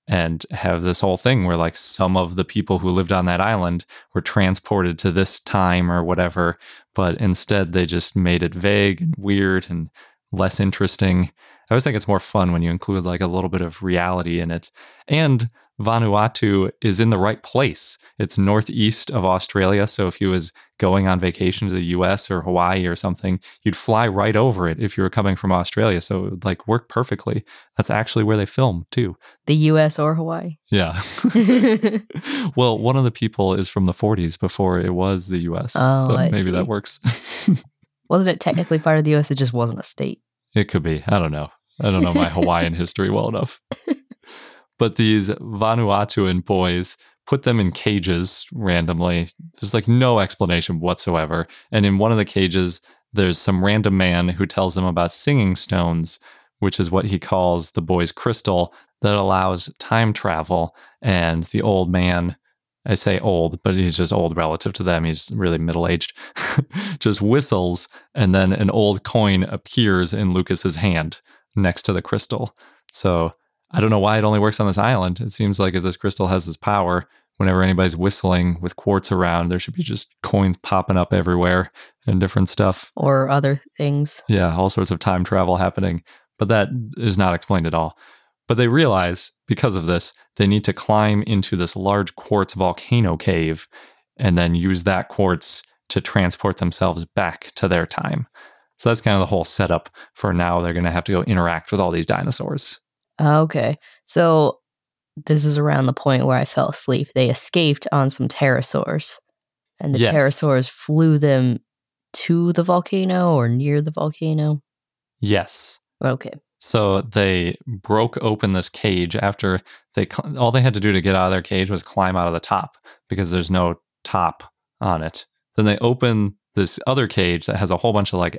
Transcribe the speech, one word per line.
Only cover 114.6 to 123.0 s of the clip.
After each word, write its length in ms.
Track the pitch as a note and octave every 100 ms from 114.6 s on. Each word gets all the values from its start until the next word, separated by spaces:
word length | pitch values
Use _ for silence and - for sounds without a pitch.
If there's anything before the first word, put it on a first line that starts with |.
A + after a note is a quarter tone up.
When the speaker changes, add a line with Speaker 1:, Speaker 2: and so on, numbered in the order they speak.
| _ _ _ _ _ -
Speaker 1:
Yes. 600 | G#2 G2+ E2+ - - - _ -
Speaker 2:
Okay. 300 | C3 B2+ - - _ -
Speaker 1:
So 440 | - A2+ G#2 G2
they 540 | A2 G#2+ G2 F2+ F2 - -
broke 500 | G2+ - G#2+ A#2 -
open 300 | A2+ G#2+ G#2
this 160 | F#2 -
cage 480 | - G#2+ F2+ F2 A2
after 440 | G2+ G2+ G2 F#2 - - _
they 120 | - G#2
cl-, 280 | - - C3+
all 120 | A#2+
they 80 | B2+
had 140 | B2+
to 60 | G#2
do 120 | G#2
to 80 | F#2+
get 140 | F2+
out 120 | F#2+ F#2
of 60 |
their 100 | F#2
cage 280 | F2 F#2+ F#2+
was 120 | F#2+
climb 340 | - - F#2 F#2
out 100 | F2
of 60 |
the 60 | E2
top 360 | - G2 E2 _ - -